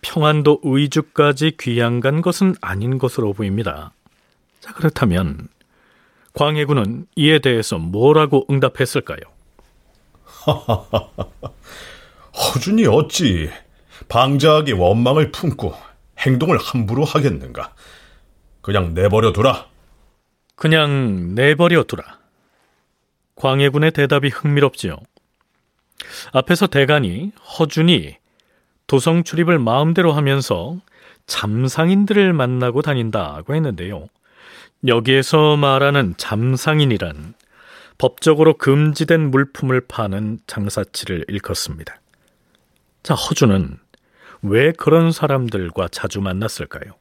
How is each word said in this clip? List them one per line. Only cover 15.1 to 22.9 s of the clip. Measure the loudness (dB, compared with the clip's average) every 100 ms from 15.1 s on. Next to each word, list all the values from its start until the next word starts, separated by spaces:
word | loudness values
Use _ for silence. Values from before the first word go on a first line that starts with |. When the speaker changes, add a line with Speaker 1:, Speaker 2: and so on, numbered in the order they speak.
| 2 0
Speaker 2:
품고 | -2 -6 -4 -8 -10 -20 _ _ -6
행동을 | 0 0 2 0
함부로 | -2 -4 -2 -2 -2
하겠는가? | 0 0 -2 -10 -14 -14 _ -20 -20 _ _ _ _ _ _
그냥 | -4 -2 0
내버려 | 0 2 4 2
두라. | 2 0 0 -8 _ _ _ _ _ _ _ _ _
Speaker 1:
그냥 | 2 2 2 0 -2 -4 -4 0
내버려 | 2 4 4 2
두라. | 0 -6 -12 -20 _ _ _ _ _ _ _